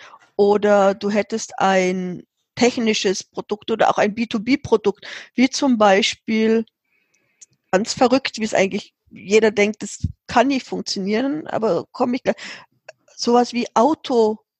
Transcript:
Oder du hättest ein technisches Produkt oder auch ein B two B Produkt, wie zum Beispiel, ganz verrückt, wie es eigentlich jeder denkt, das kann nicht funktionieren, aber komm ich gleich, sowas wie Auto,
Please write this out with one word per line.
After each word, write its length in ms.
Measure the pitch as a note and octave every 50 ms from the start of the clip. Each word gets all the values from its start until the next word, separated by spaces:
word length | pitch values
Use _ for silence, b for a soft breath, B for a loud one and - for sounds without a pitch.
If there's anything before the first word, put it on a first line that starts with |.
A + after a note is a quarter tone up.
| B B B B B B B
Oder 600 | - G3+ G3+ G#3 G#3 G3+ G#3 G3+ G3+ F#3+ G3 G3
du 140 | - - G3+
hättest 480 | G#3 G#3 G3+ - A3+ A3 - - - -
ein 640 | - F#3+ F#3+ F#3+ F#3 F3+ F#3 F#3 F3+ F3+ F3+ - - _ _ _ _ _ -
technisches 680 | - - B3 - C4 A3+ A3 G#3+ - - G3+ F#3+ - -
Produkt 460 | _ - F#3 - - G#3 - - -
oder 180 | A3+ G#3 - -
auch 80 | - -
ein 180 | - G#3+ G3
B 100 | A#3 A#3
two 140 | - - A3
B 180 | G3 B3 C4+ D4
Produkt, 480 | - - A#3 G#3 - G3+ - _ B B B B B B B
wie 140 | - B3 C4+
zum 280 | - - C#4+ C#4 B3 G#3+
Beispiel, 880 | G#3+ G3+ F#3+ G3 A3+ - - - _ - A3 A3 A3 A3 A3+ A3+ A3+ _ _ _ _ _ _ _ _ _ _ _ _ _ _ _ - _ _ _ _ _
ganz 220 | - F#3 A3+ - -
verrückt, 440 | - C4 A#3 B3 C4+ - - - -
wie 60 | G#3+
es 100 | G#3+ -
eigentlich 400 | - G3 G3 F3 G#3 - - _ _ _ _
jeder 400 | - - G#2 F3 G3+ A3 G#3+ G#3+
denkt, 320 | G#3 G3+ G3+ G#3+ G#3+ - -
das 240 | - - - - - - _ _ -
kann 200 | - - A#3+ C#4
nicht 180 | C#4 B3+ -
funktionieren, 840 | - F#3+ F3+ - - - G3+ F#3 G3 G#3+ A3 C4 C#4 D4 D#4 - -
aber 380 | - - A3 G#3+ E3+ D3+ - -
komm 220 | - - B3 B3 B3
ich 100 | C4 -
gleich, 120 | F#3+ - B B B B B B B _ _ _ - - _ _ _ _
sowas 380 | - - A#3+ A#3+ A#3+ A#3+ - -
wie 140 | A#3+ A#3 - -
Auto, 640 | A3+ A3+ C#4+ D#4+ - - - C4 A#3 A3 G#3+ A3 - _ _ _ _